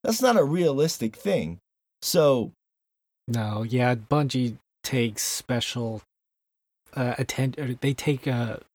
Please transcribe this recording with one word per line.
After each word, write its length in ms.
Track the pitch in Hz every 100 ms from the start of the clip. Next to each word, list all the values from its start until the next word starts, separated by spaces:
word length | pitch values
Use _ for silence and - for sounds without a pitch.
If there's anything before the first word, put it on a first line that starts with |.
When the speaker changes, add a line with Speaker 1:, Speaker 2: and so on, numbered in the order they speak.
Speaker 1:
That's 180 | - 226
not 160 | 254 220
a 60 |
realistic 720 | 139 165 170 139 160 - 113 -
thing. 440 | 202 180 80 87 _ _ _ _
So 500 | - - 147 131 107 _ _ _ _ _ _ _ -
Speaker 2:
No, 360 | 117 107 104
yeah, 320 | 113 123 123 120
Bungie 600 | 107 147 139 131 120 107 _ _
takes 400 | - 131 117 101
special, 800 | - - - 123 - 123 117 110 _ _ _ _ _ _ _ _ _ -
uh, 200 | 123 -
atten-, 380 | 131 - 131 131
or 160 | 135 123
they 140 | 143
take 340 | 135 - 135 -
a 340 | 123 117 107 -